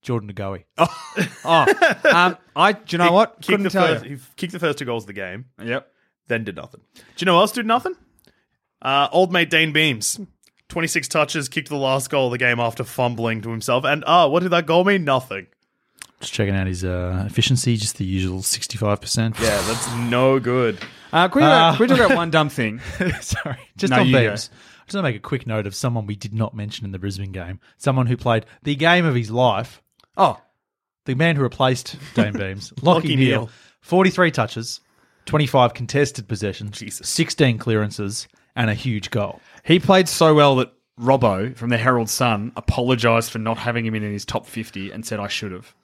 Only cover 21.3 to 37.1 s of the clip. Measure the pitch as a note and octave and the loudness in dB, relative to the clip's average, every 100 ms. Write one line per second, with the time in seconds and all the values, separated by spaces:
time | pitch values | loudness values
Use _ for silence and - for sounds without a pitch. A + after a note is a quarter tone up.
21.3 | C4 D#4+ C4 E3 D3 A#3+ C4+ G#3+ E3+ E3+ | 4 6 8 6 4 4 4 4 4 2
22.3 | D#3+ D3+ - A2+ A2+ - - F3+ - - | 2 2 -2 -4 -4 -12 -4 -4 -4 -6
23.3 | - - B2+ - - F#3+ F3+ E3 C3 A2+ | -6 -6 -12 -14 -4 2 4 4 4 2
24.3 | G#2 - - - - _ G3+ D#3+ G#2+ - | -2 -10 -18 -20 -20 _ -4 -2 -4 -6
25.3 | C3 A#2 A2 G2+ F#2+ B2+ A#2 G2+ G#2 G#2 | -6 -4 -4 -4 -4 -4 -4 -6 -10 -8
26.3 | A2 A2 A2 G#2 - G2+ F#2+ G2 G2 G2 | -4 -4 -4 -10 -10 -10 -8 -8 -8 -10
27.3 | F#2+ F2 F#2+ _ _ - C3 B2 B2 B2 | -10 -12 -14 _ _ -2 0 0 0 0
28.3 | A2+ - _ - C#3+ D#3+ F3 E3 B2 G#2+ | 0 -2 _ -6 0 4 4 4 0 -2
29.3 | A#2 B2 G2 A#2+ - _ _ _ - F3+ | 2 2 2 -6 -14 _ _ _ 0 0
30.3 | A2 _ _ _ _ _ _ - C3 E3 | 0 _ _ _ _ _ _ -6 0 0
31.3 | D3 B2+ - C3 B2+ - C3+ - - G#2+ | 2 -2 0 0 0 -6 -16 -8 -2 -2
32.3 | G#2 F#2+ G2 - - D#3 E3+ D#3+ C#3 C3 | -2 -8 -8 -14 -2 2 2 2 2 2
33.3 | B2+ A2+ - _ _ - F3 F#3 F3+ F3 | 2 -4 -16 _ _ 0 2 4 4 2
34.3 | - G#2+ - A2+ - _ _ _ _ - | 2 -4 -4 -10 -14 _ _ _ _ -2
35.3 | D3 C#3+ C#3 A#2+ - A#2+ C#3 C#3+ - A2 | 0 2 4 4 2 -4 0 0 -2 -8
36.3 | G#2 G#2 F#2+ G#2 G2+ G#2 - - | -6 -6 -6 -12 -12 -14 -12 -6